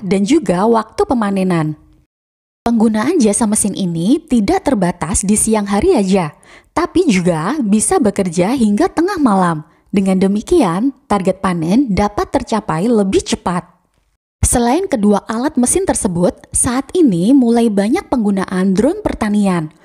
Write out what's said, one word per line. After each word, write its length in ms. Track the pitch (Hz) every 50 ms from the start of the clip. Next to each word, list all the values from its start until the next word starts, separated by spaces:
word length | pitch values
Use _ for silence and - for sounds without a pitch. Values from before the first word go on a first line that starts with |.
| 220
dan 160 | 175 196 190
juga 480 | 202 196 285 330 - - 175 175 208 240
waktu 320 | 233 220 214 - - - 403 -
pemanenan. 640 | 262 240 208 202 196 196 190 185 175 165 156 156 151 - _ _ _ _ _ _ _ _ _ _ _ _ _ _ _ _
Penggunaan 560 | - 233 233 220 220 233 214 214 214 277 381
jasa 320 | 320 214 208 202 - 240 208
mesin 240 | 214 - - 202 -
ini 480 | - 196 170 170 160 170 214 294 339
tidak 480 | - - 254 233 196 185 370 381 - 285
terbatas 560 | 269 202 185 175 - - 151 160 208 - -
di 80 | 185 214
siang 320 | - - 220 220 214 202
hari 320 | 196 202 196 - 392 359
aja, 400 | 233 196 185 196 190 165 147 - - - - - - - _ -
tapi 320 | - 349 - - 311 381 285
juga 480 | 185 185 170 180 165 151 160 208 294
bisa 400 | 320 233 196 208 214 - - 381
bekerja 560 | 381 233 202 - - 190 185 160 175 170 208 269
hingga 320 | 269 226 208 202 220 339
tengah 320 | 392 - - 330 392 415
malam. 480 | 330 285 226 196 190 180 170 165 151 156 _ _ _ _ _
Dengan 320 | - 202 196 190 190 185
demikian, 720 | 196 196 202 208 - - 359 339 233 170 165 196 240 285 - _ _ -
target 320 | 208 196 175 190 185 -
panen 480 | - 185 180 170 156 170 196 269 294 226
dapat 400 | 185 190 208 208 - 349 370 -
tercapai 560 | - 269 247 - 226 208 - - 156 160 190
lebih 400 | 247 240 208 202 190 208 392 - - 220
cepat. 320 | - - 190 175 180 - _ _ _ _ _ _ _ _ _ _ _ _ _ _ _ -
Selain 400 | - - 247 240 233 262 359 392
kedua 400 | 381 277 220 196 208 208 190 -
alat 320 | - 220 233 254 311 -
mesin 320 | 247 240 - - 359 392 349
tersebut, 480 | 269 - - 196 165 175 175 - - - - - -
saat 400 | - - 254 240 269 - - -
ini 400 | 370 320 240 180 165 180 226 277
mulai 400 | 277 240 226 233 240 233 233 202
banyak 320 | 202 196 220 285 403 392 - 294
penggunaan 640 | 247 208 208 202 190 - - 190 185 190 202 185
drone 240 | 185 220 294 392 427
pertanian. 720 | - - - - 233 208 208 208 202 190 180 170 156 156 - _